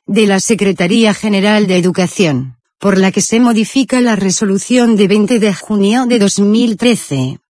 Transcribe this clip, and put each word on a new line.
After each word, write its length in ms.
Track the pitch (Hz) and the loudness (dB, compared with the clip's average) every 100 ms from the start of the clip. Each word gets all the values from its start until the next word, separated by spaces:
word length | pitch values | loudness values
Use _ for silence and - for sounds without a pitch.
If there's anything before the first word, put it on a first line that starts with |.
| - | -4
de 200 | 202 208 | 0 2
la 160 | 190 | 0
Secretaría 720 | - 202 196 180 180 226 214 | 0 0 0 0 0 2 0
General 520 | 190 214 196 208 214 190 | 0 -2 0 2 2 2
de 120 | 185 | 0
Educación, 800 | 175 180 175 - 165 131 131 - _ _ | 0 0 -2 -2 -2 -2 -6 -12 _ _
por 200 | 202 190 | 0 2
la 160 | 190 | 0
que 80 | 202 | 0
se 180 | - 226 | -2 0
modifica 640 | 247 226 214 269 262 254 | 2 0 0 -2 -2 0
la 160 | 240 202 | 0 0
resolución 800 | 190 175 208 196 - 247 240 208 | -2 -2 -2 -2 0 0 2 2
de 100 | 190 | 2
veinte 320 | 214 202 240 | 2 2 0
de 140 | 214 | 0
junio 540 | 175 - 208 196 240 247 | -2 -4 0 0 0 0
de 120 | 240 | 0
dos 200 | 196 - | 0 2
mil 360 | 202 226 240 208 | 2 2 0 0
trece, 640 | 240 220 - 135 131 - _ | 0 0 -2 -4 -4 -6 _